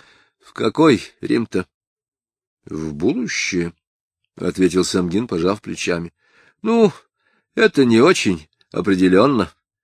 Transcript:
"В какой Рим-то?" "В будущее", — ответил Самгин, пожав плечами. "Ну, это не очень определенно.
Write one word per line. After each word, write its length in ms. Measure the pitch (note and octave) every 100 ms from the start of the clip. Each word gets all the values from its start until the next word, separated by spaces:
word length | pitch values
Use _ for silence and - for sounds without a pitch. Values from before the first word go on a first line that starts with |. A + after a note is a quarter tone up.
| _ _ _ _
"В 140 | _
какой 500 | - A2+ - D#3+ G#2 - -
Рим-то?" 440 | - A#2+ A2 F#2 - _ _ _ _ _ _ _ _ _ -
"В 260 | D#2 D#2
будущее", — 800 | D2 A2 B2+ A2+ - - F2+ E2+ - _ _ _ _ _ -
ответил 480 | F2+ F#2 F2+ F2+
Самгин, 420 | F2 F#2 F2+ G2 B2
пожав 360 | F2 F2 G#2
плечами. 500 | G2 F2 - E2+ E2+ _ _ _ _ _
"Ну, 320 | A3 A#3 G3+ - _ _ _ _ _
это 320 | - F3 C#3+ B2
не 140 | A2+
очень 460 | D#3+ F3+ G#2+ E2 - _ _
определенно. 800 | - G2 F#2 F#2 F#2 C3+ A#2+ F2 _ _ _